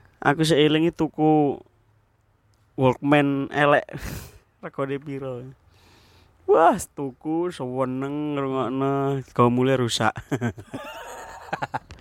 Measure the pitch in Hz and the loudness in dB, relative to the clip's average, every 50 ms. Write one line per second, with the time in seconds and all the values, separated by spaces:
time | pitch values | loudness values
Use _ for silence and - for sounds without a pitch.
0 | _ _ _ _ - 139 143 160 160 156 160 135 151 151 151 156 160 170 165 - | _ _ _ _ 0 0 2 2 2 2 4 4 4 4 4 2 2 0 0 -2
1 | 160 151 - - 156 156 156 151 147 143 107 - - _ _ _ _ _ _ _ | -4 -4 0 2 2 4 4 4 4 2 -2 -4 -10 _ _ _ _ _ _ _
2 | _ _ _ _ _ _ _ _ _ _ _ _ _ _ _ - 131 127 123 - | _ _ _ _ _ _ _ _ _ _ _ _ _ _ _ 2 2 2 2 2
3 | 143 143 147 147 143 139 139 139 139 - - 143 147 143 147 127 - - - - | 2 2 4 4 4 2 0 -2 -4 -4 0 2 4 4 4 4 2 -2 -8 -12
4 | - - - - - - - - _ _ _ _ - 165 - - 139 135 139 139 | -10 -10 -10 -12 -14 -16 -20 -20 _ _ _ _ -16 -10 -8 -6 -6 -6 -6 -8
5 | 143 147 139 135 135 131 127 120 127 131 135 - _ _ _ _ _ _ _ _ | -8 -8 -10 -8 -8 -8 -10 -10 -12 -14 -18 -20 _ _ _ _ _ _ _ _
6 | _ _ _ _ _ _ _ _ _ - 403 294 320 349 262 185 - - _ - | _ _ _ _ _ _ _ _ _ 2 4 6 6 6 4 2 -2 -8 _ -8
7 | 143 135 123 - - 151 160 165 175 180 170 - 139 127 127 131 131 127 127 131 | -8 -8 -8 -8 -6 -4 -2 -2 -2 -4 -4 -6 -8 -4 -2 -2 -2 -2 -2 -4
8 | 135 139 147 147 151 151 147 139 139 135 131 131 127 110 131 135 139 139 139 139 | -6 -4 -4 -4 -4 -4 -4 -2 -2 -2 -2 -2 -2 -2 -2 -2 0 0 0 0
9 | 139 139 139 135 127 - - - 120 120 120 123 127 131 135 123 123 117 - - | 0 -2 -2 -4 -6 -4 0 2 4 4 4 2 2 2 2 2 0 0 0 0
10 | 117 107 - - - - 143 123 120 117 - - 101 - - - - - - - | 0 0 -2 -2 -6 -6 -4 -4 -4 -4 -6 -8 -12 -14 -14 -12 -12 -14 -16 -16
11 | - - - - - - - - - - - - - - - - - - - - | -16 -16 -16 -16 -16 -16 -18 -18 -12 -10 -8 -8 -6 -8 -8 -10 -12 -14 -20 -18